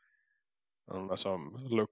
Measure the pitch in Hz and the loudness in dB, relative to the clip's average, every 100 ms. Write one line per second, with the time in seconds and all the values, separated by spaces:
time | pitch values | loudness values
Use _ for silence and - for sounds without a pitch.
0 | _ _ _ _ _ _ _ _ - 95 | _ _ _ _ _ _ _ _ -8 -6
1 | 95 92 98 92 73 117 131 113 107 | -2 -2 0 -2 -4 -8 2 4 4